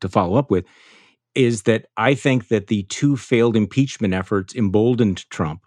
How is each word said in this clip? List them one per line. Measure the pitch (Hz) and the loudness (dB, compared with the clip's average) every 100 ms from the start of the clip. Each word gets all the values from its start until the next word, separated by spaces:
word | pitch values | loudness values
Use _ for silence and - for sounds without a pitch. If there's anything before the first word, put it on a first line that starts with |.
to | 92 | -2
follow | 110 87 117 | 0 2 2
up | 135 | 2
with, | 92 - _ _ - _ _ _ 135 | 0 -2 _ _ -20 _ _ _ 0
is | 120 113 | 0 0
that | 117 110 - - | 0 0 -2 -2
I | 117 | 0
think | 143 143 127 - | 2 0 0 0
that | 107 95 | -2 0
the | 107 | -4
two | 95 - 143 135 | -4 -2 0 0
failed | - 117 120 110 | 0 2 2 2
impeachment | 104 135 139 - 101 | 0 0 -2 -2 -2
efforts | 92 - 101 92 123 | -2 -2 -4 -4 -4
emboldened | 101 104 117 120 107 90 - | 0 2 2 2 0 -2 -8
Trump, | - 80 82 | -6 -6 -8